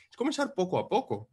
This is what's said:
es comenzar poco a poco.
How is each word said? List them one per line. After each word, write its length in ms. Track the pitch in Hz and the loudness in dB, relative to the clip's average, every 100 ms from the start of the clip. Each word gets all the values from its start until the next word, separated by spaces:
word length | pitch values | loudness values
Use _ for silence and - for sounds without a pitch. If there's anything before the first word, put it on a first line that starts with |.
| _ | _
es 80 | - | -2
comenzar 360 | 262 285 277 | -2 0 -2
poco 260 | - 185 131 | 0 0 0
a 100 | - | 2
poco. 400 | 208 - 104 110 | 0 0 -6 -8